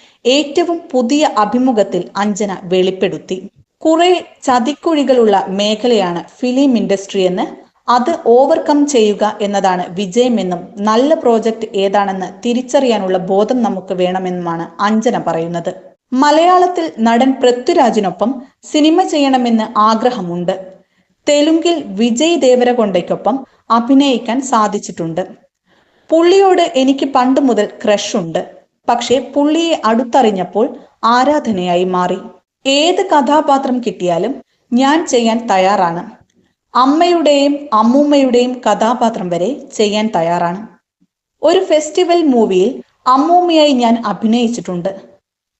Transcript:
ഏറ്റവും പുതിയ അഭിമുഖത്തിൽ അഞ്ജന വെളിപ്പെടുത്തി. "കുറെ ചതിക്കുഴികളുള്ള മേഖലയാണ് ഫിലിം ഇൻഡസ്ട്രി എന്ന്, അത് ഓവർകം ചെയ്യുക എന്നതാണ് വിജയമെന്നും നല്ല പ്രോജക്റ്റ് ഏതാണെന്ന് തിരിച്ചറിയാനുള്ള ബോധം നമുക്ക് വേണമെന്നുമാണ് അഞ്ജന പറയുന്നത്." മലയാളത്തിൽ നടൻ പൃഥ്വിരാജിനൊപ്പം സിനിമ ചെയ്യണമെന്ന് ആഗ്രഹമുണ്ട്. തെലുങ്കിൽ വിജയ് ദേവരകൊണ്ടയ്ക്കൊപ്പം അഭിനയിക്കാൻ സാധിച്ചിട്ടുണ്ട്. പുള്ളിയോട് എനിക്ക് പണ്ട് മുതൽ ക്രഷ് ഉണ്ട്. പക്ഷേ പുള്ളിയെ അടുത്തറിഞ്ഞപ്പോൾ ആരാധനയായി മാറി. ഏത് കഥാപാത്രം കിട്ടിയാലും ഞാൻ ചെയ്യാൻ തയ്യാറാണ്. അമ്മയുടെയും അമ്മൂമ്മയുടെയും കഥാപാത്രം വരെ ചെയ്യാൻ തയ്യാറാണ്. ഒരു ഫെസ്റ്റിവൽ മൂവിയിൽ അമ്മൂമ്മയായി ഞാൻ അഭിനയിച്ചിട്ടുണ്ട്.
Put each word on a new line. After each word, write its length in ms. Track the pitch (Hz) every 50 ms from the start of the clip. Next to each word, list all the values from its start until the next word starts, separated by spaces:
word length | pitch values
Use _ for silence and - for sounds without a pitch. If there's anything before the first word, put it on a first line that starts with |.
| - _ _ _ -
ഏറ്റവും 560 | 233 262 285 302 285 - - 339 320 339 339 339 -
പുതിയ 340 | - 254 247 226 285 294 302 269 - 208
അഭിമുഖത്തിൽ 720 | 214 202 240 247 254 262 240 214 196 - - 180 175 - -
അഞ്ജന 420 | 196 202 214 208 202 214 202 185 - -
വെളിപ്പെടുത്തി. 720 | 175 185 185 180 190 185 185 - 185 156 147 - - 185 185 190 196 - _ _ _ _ _
"കുറെ 440 | - 320 320 330 349 359 359 339 - - - _ -
ചതിക്കുഴികളുള്ള 1000 | - 254 247 233 285 294 - - 339 330 294 277 240 254 247 233 214 202 190 - 202
മേഖലയാണ് 760 | 185 196 208 208 214 214 247 240 240 208 190 175 175 175 - -
ഫിലിം 480 | - - - 247 247 262 285 277 247 220
ഇൻഡസ്ട്രി 440 | 196 185 202 196 196 - - 196
എന്ന്, 240 | 185 180 180 190 - - - - - _ _ _ _ -
അത് 260 | 240 247 233 339 339 - -
ഓവർകം 600 | - 233 240 269 277 320 320 277 - 294 294 285 285
ചെയ്യുക 500 | - 240 220 208 208 196 208 208 214 -
എന്നതാണ് 440 | 214 202 202 196 190 190 185 180 180 -
വിജയമെന്നും 760 | 175 180 208 185 180 233 247 254 233 208 185 180 180 175 - - - 208
നല്ല 340 | 202 214 214 226 262 294 320
പ്രോജക്റ്റ് 540 | 311 - 247 233 226 214 226 226 - 226 214 -
ഏതാണെന്ന് 540 | 196 196 196 196 202 202 196 190 196 185 180 - - -
തിരിച്ചറിയാനുള്ള 720 | 240 240 240 254 - - 285 277 247 226 208 190 185 185 180
ബോധം 460 | 175 175 226 196 214 214 254 254 226
നമുക്ക് 300 | 202 190 190 185 - 196
വേണമെന്നുമാണ് 760 | 180 180 180 185 185 185 185 180 180 175 175 165 165 170 - - -
അഞ്ജന 360 | 202 208 220 220 214 240 214 175
പറയുന്നത്." 540 | 151 - 165 165 165 170 175 170 165 185 175 - - - - _ _ _ 254
മലയാളത്തിൽ 800 | 254 285 294 294 311 330 359 370 359 359 370 359 359 330 320 - 220
നടൻ 320 | 226 233 233 240 262 269
പൃഥ്വിരാജിനൊപ്പം 960 | - - - 247 240 247 247 - 349 - 277 226 196 220 196 180 180 - 202 233 277 - - - _ _ -
സിനിമ 400 | - - 302 294 311 320 359 370
ചെയ്യണമെന്ന് 760 | - - 302 277 269 269 254 240 240 226 220 214 214 - 214
ആഗ്രഹമുണ്ട്. 760 | 214 220 220 214 220 247 - 208 185 170 170 180 175 170 190 - - - - - _ _ _ _ _ _ _ _ _ -
തെലുങ്കിൽ 560 | 294 294 294 320 320 330 320 349 339 311 - 208
വിജയ് 540 | 190 190 233 240 226 240 302 330 349 302
ദേവരകൊണ്ടയ്ക്കൊപ്പം 920 | - 254 254 247 247 240 240 233 220 202 185 180 170 - 185 165 - 196 233 269 - - _ _ _ -
അഭിനയിക്കാൻ 720 | 226 233 233 240 277 269 285 277 254 226 240 - 226 269
സാധിച്ചിട്ടുണ്ട്. 800 | 269 - - 226 214 202 190 202 - - 185 - 175 165 160 170 185 - - - _ _ _ _ _ _ _ _ _ _ _ _ _ -
പുള്ളിയോട് 600 | 311 330 339 349 381 392 392 381 370 359 339 339 -
എനിക്ക് 300 | 262 262 262 277 269 320
പണ്ട് 360 | 269 - 269 247 254 269 277
മുതൽ 260 | 285 262 233 208 208 202 - - -
ക്രഷ് 340 | 220 208 202 - - - 226
ഉണ്ട്. 440 | 175 165 160 180 190 - - - _ _ _ _ _ -
പക്ഷേ 440 | 240 240 240 - 240 277 240 - -
പുള്ളിയെ 460 | 277 285 294 311 330 339 330 320 - -
അടുത്തറിഞ്ഞപ്പോൾ 800 | 220 226 226 269 233 - 285 254 214 202 185 175 180 - 196 233 294 - - - - _ _ -
ആരാധനയായി 800 | 226 233 247 262 277 302 302 269 240 208 185 180 180 175 175 185
മാറി. 340 | 185 185 180 180 180 180 202 233 - - _ _ _ _ _ _
ഏത് 400 | 269 277 285 302 339 370 392 392
കഥാപാത്രം 720 | 381 339 294 269 233 285 311 302 294 269 269 269 277 247 247
കിട്ടിയാലും 540 | 233 208 185 - 185 175 170 165 190 226 277 - - _ _ _ _ _ -
ഞാൻ 340 | 240 269 277 294 330 339 -
ചെയ്യാൻ 400 | - 240 233 226 220 233 233 233
തയ്യാറാണ്. 560 | 202 190 185 190 202 202 185 170 170 175 214 226 - _ _ _ _ _ _ _ _ _ _ _ -
അമ്മയുടെയും 960 | 233 254 269 285 320 349 349 349 339 311 302 294 277 277 285 285 285 - - -
അമ്മൂമ്മയുടെയും 800 | 214 220 233 247 277 294 294 294 285 269 254 233 247 247 247 247
കഥാപാത്രം 760 | 247 - 220 208 196 220 220 247 233 254 226 233 214 190 180
വരെ 380 | 175 170 175 208 285 - - - -
ചെയ്യാൻ 380 | - 214 208 202 214 214 220 220
തയ്യാറാണ്. 460 | 180 165 165 170 175 175 170 175 202 220 - - _ _ _ _ _ _ _ _ _ _ _ _ _
ഒരു 240 | - 302 349 370 381
ഫെസ്റ്റിവൽ 580 | - 330 302 302 302 - 370 359 320 339 349 339
മൂവിയിൽ 600 | 294 254 233 220 190 190 180 185 233 269 - - _ _ _ _ 254
അമ്മൂമ്മയായി 640 | 254 269 294 320 339 359 359 349 330 311 302 294
ഞാൻ 320 | 277 247 240 226 233 233 233
അഭിനയിച്ചിട്ടുണ്ട്. 840 | 214 208 - - 220 226 240 247 226 233 - 175 - 180 175 170 190 190 - - - _ _ _ _ _ _ _ _ _